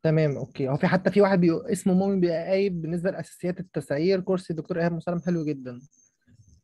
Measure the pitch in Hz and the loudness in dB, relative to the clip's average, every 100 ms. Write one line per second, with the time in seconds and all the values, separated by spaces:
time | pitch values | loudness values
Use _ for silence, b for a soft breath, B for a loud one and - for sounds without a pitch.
0 | 160 156 151 127 131 - 135 151 180 185 | 2 2 2 -2 -8 -6 -2 0 2 2
1 | 190 196 196 190 175 165 - 185 196 185 | 2 4 4 6 4 2 -2 -2 2 2
2 | 196 196 175 165 170 190 196 175 160 175 | 2 2 0 0 0 0 0 -2 -4 -4
3 | 180 147 156 - 175 180 180 165 - 143 | -4 -6 -12 -8 -6 -6 -8 -8 -4 0
4 | 175 190 185 185 - 160 151 180 170 170 | 2 0 0 -2 -2 -8 -4 -2 0 -2
5 | 170 170 175 170 151 143 127 123 143 _ | -4 -4 -2 -2 -2 -6 -8 -14 -18 _
6 | _ _ _ _ - - | _ _ _ _ -20 -20